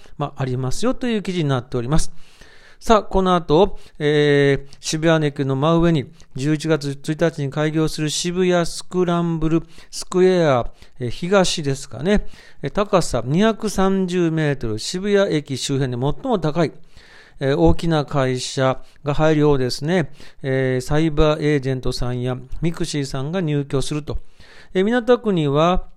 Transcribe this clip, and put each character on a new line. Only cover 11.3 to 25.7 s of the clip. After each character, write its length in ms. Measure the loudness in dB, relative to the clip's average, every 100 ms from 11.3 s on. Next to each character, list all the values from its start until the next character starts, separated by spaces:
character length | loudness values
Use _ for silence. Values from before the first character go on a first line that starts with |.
| 2 2 0
で 120 | -2 -4
す 120 | -6
か 140 | -6
ね。 240 | 0 2 0 -6 -14 -12
え、 80 | -6
高 300 | -2 2 2
さ 200 | 2 0
二 160 | 0 2
百 280 | 2 2 -2
三 380 | 0 2 2 0
十 220 | 0 0
メ 220 | 0 0
ー 40 | -2
ト 120 | -4
ル、 100 | -6
渋 360 | -6 -6 0
谷 200 | 2 2
駅 220 | 0 -4 -6
周 180 | -4
辺 180 | -2 -2
で 60 | -2
最 220 | -2 -2
も 140 | -2 -2
高 240 | 0 0
い、 80 | -2 -4 -18 -20 -20 -20 -20 -4
え 140 | -2
ー、 40 | 4
大 160 | 6
き 140 | 6 2
な 160 | 0
会 340 | 0 0 0 -2
社 440 | -4 -2 0 -2 -8 -10
が 120 | -4
入 200 | 2 4
る 60 | 4
よ 140 | 4
う 40 | 4
で 120 | 0
す 140 | -4
ね。 280 | -2 0 -2 -6 -18 -10
え 360 | -4 -2 0 -2
ー、 20 |
サ 200 | 0 0
イ 100 | 2
バ 280 | 4 4 2
ー 160 | 0
エ 20 | 0
ー 40 |
ジ 100 | 0
ェ 40 |
ン 60 | -4
ト 100 | -4
さ 200 | -4 -4
ん 100 | -4
や 160 | -4 -6 -6 -4
ミ 120 | -2
ク 120 | -2
シ 160 | -4 -4
ー 40 |
さ 160 | -4 -6
ん 120 | -4
が 80 | -4
入 240 | -2 -2
居 180 | 0 -2
す 100 | -2
る 120 | -4
と。 140 | -6 -8 -8 -14 -20 -20 -6
え 80 | 0
ー、 20 |
港 340 | 2 2 2 2
区 140 | 2
に 160 | 0 2
は 400 | 2 2